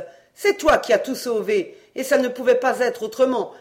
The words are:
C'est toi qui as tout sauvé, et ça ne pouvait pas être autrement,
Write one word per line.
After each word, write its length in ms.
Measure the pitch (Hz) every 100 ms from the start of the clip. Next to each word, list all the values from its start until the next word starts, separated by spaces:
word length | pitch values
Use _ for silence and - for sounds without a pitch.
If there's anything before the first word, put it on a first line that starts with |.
| - - _
C'est 240 | - 403 -
toi 200 | 302 262
qui 140 | -
as 80 | 208
tout 160 | - 262
sauvé, 600 | 247 220 185 208 165 - _ -
et 80 |
ça 140 | 262 269
ne 100 | 254
pouvait 280 | 247 247 254
pas 240 | 262 214
être 240 | 240 240
autrement, 500 | 214 220 262 254 185 -